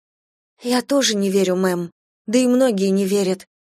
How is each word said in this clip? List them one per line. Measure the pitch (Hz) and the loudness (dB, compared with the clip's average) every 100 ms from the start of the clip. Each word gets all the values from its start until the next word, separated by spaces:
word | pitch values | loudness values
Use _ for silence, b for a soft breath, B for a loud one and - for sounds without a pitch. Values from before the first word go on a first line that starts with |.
| _ _ _ _ _ _ | _ _ _ _ _ _
"Я | 247 240 | -4 -4
тоже | 233 277 240 208 | 0 0 0 -2
не | 196 | 0
верю, | 196 185 180 | 0 0 0
мэм. | 190 175 170 - _ _ - | -2 -2 -6 -12 _ _ -2
Да | 247 | 0
и | 254 | 2
многие | 247 262 202 196 | 2 2 0 0
не | 190 190 | 0 0
верят. | 202 185 185 - _ _ | 0 -2 -4 -10 _ _